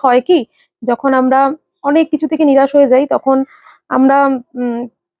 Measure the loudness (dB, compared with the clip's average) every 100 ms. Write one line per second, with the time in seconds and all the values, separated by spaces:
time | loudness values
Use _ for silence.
0 | 0 0 0 -2 -2 _ _ _ -6 -4
1 | -2 0 2 0 0 -4 _ _ -2 0
2 | 0 -4 -4 -2 2 2 2 2 2 2
3 | 0 -2 0 -2 -2 _ _ _ -6 0
4 | 2 2 0 -2 -8 -10 -8 -8 -10 _
5 | _ _